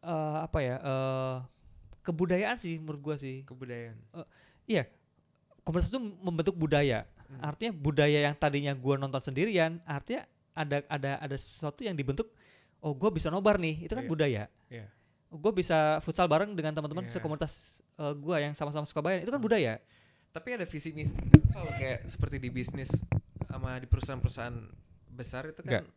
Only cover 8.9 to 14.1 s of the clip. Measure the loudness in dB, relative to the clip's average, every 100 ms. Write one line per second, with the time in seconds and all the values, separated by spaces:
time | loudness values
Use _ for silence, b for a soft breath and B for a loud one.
8.9 | 0 0 -2 -2 0 2 4 2 0 -6
9.9 | -6 -4 -6 -6 _ _ -6 0 -2 -2
10.9 | -4 -2 -4 -4 -6 -8 -6 -6 -4 -4
11.9 | -2 -2 -2 -4 b b b b b -6
12.9 | 0 0 2 0 2 4 4 2 -2 -6
13.9 | -6 -4